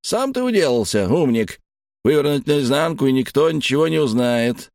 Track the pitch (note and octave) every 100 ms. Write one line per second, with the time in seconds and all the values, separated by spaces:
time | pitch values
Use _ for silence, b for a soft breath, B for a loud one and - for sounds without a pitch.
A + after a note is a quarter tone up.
0 | - A3 C#4 C4 B3+ A3 D#3 B2 G#2 G#2+
1 | F#2+ D3+ D3 A2+ A2 - _ _ _ _
2 | A#2 D3 C#3+ C#3+ C#3 D3 B2+ C#3 E3 D3+
3 | C3+ C3 A#2 C#3 D#3+ D#3+ - C3+ D#3+ D#3+
4 | C#3+ A2+ A#2+ A#2+ A#2 A2+ -